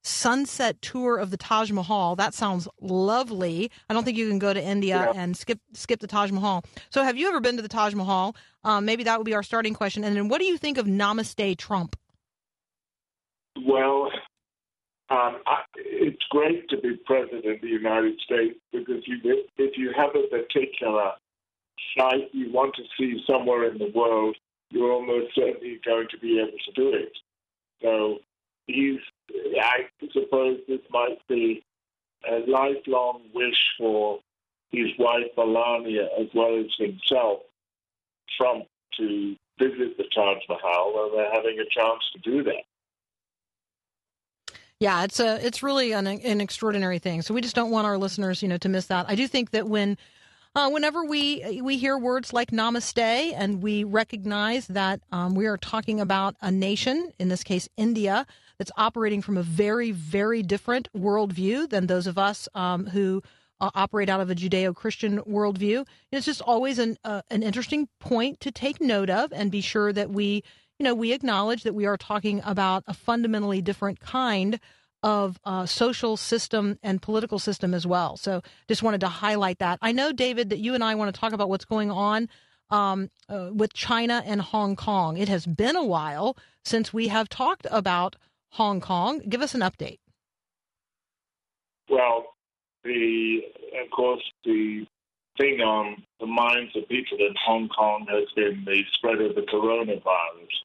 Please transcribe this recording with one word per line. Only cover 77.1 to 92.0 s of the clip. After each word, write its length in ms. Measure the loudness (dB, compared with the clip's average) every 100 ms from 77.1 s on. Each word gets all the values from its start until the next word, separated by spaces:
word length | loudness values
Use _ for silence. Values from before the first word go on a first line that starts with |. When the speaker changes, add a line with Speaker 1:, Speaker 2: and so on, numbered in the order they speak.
| -2 -2 -4
Speaker 1:
system 320 | -4 -2 0
as 120 | 0 0
well. 180 | 0 0 -4 -4
So 60 | -4 -6 -20 _
just 160 | 0
wanted 180 | 0 0 -2
to 40 | 0
highlight 360 | 0 2 0 0
that. 160 | -2 0
I 100 | 0
know, 180 | 2 0
David, 380 | 0 0 0 -2
that 80 | -2 -2
you 60 | 0
and 80 |
I 120 | 0 0
wanna 180 | -2
talk 200 | -2 -4
about 160 | 0 0
what's 180 | -2 -2 -2
going 160 | 0
on, 280 | 0 0 2 -2 -8 _ _ _
um, 400 | 2 2 0 -4 _ _
uh, 200 | -10 -6 0
with 100 | 0
China 440 | 0 0 2 2 0 0
and 160 | -2
Hong 340 | 0 0 0 -2
Kong. 420 | 0 2 2 0
It 120 | 0
has 160 | 0 -2
been 320 | 0 2 2
a 120 | 2 0
while 380 | -2 -2 -2 -4 -14 _ -2
since 260 | 0 0
we 160 | -2 0
have 200 | 0 -2
talked 360 | 0 0 0 0
about 400 | 0 2 0 0 -4 _ _ _ 0
Hong 200 | 0 0
Kong. 400 | 0 0 2 -2 -4
Give 120 | -2
us 120 | -2 0
an 60 | -2
update. 300 | -2 -12 -12 _ _ _ _ _ _ _ _ _ _ _ _ _ _ _ _ _ _ 0
Speaker 2:
Well, 280 | 4